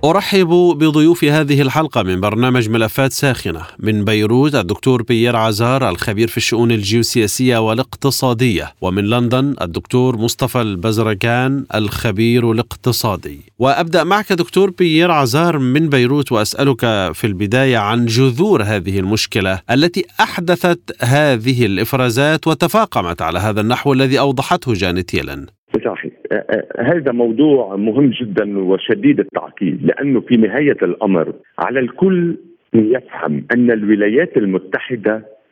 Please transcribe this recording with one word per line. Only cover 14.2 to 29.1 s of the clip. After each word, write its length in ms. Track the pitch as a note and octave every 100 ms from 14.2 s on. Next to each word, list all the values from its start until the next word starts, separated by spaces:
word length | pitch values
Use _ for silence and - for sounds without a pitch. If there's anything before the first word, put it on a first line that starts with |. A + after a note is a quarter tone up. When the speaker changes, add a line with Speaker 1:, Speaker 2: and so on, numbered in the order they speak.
| G#3
Speaker 1:
دكتور 380 | F3+ E3+ - G3 F3+
بيير 320 | F3 D#3 F3
عزار 480 | D#3+ C3 C3+ E3+ D#3+
من 300 | B2+ C3+ D#3+
بيروت، 440 | C#3 B2 C#3+ C3+
وأسألك 480 | A#2 G#2 - C#3 A#2+ A#2+ G#2+ F#2
في 120 | - A#2
البداية 500 | F#2 G2+ B2 C3+ A#2+
عن 300 | G#2 A#2 A#2
جذور 560 | A2+ C3+ A#2+ G3+ F3
هذه 380 | G#2 G#2+ F#2 G2
المشكلة 600 | F#2+ G#2+ - - F#2+ F#2+ -
التي 340 | B2 E3+ F3 - -
أحدثت 840 | A3 - E3+ E3+ F3+ E3+ - -
هذه 640 | A#2+ C#3 D3+ B2 A#2 B2 A2+
الإفرازات 800 | G2 A#2 C3 B2+ A#2 D3 D#3 -
وتفاقمت 760 | D#3+ E3 G#3+ A3 - F2 E2+
على 160 | E2 F2
هذا 220 | G#2+ G#2
النحو 320 | G#2+ B2 C#3+
الذي 260 | C3 C3+ B2+
أوضحته 540 | C#3 C3 B2+ F3+ -
جانيت 420 | G#2 F#2 F2+ F2
يلين. 320 | E2+ C2+ C#2 C2+ _ _ G#2+
Speaker 2:
صحيح. 280 | A#2 F2+ - - -
أ-، 20 |
أ-، 460 | G#2 - A2 - -
هذا 320 | A#2+ F3 C3+
موضوع 640 | A#2+ A#2 A2+ D3+ C#3 G#2 G2
مهم 340 | G#2+ A2 C#3+
جدًا 480 | G#2 A#2 G2 G2+ G2+
وشديد 640 | F#2 F#2+ - G#2+ B2+